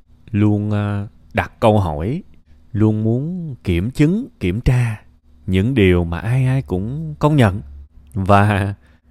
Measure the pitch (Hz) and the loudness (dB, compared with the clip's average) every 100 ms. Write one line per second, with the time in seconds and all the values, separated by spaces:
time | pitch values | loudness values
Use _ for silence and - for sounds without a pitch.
0 | - - - 101 104 104 104 104 101 101 | -20 -20 -6 0 2 2 -2 -2 -2 -4
1 | 101 - - 92 - - 117 107 87 76 | -8 -14 -8 -6 -6 0 2 2 0 -4
2 | 92 156 - - _ - - 101 110 107 | -6 -6 -10 -20 _ -20 -8 0 0 2
3 | 110 120 156 180 160 123 - 85 107 143 | -2 -2 -4 -8 -10 -8 -2 -2 -2 0
4 | 151 208 254 - 92 107 131 123 117 107 | 0 0 -6 -6 -4 -2 0 0 0 -6
5 | - _ _ _ - 92 110 131 95 87 | -14 _ _ _ -4 0 0 4 4 4
6 | 85 87 113 131 127 135 - 92 107 147 | 0 -4 -2 0 0 -2 -2 -6 -6 -8
7 | 156 151 - 151 107 101 - - - - | -10 -2 2 4 4 2 -8 -18 -20 -20
8 | - 95 95 101 104 101 98 98 _ _ | -10 -4 4 4 4 2 -2 -6 _ _
9 | _ | _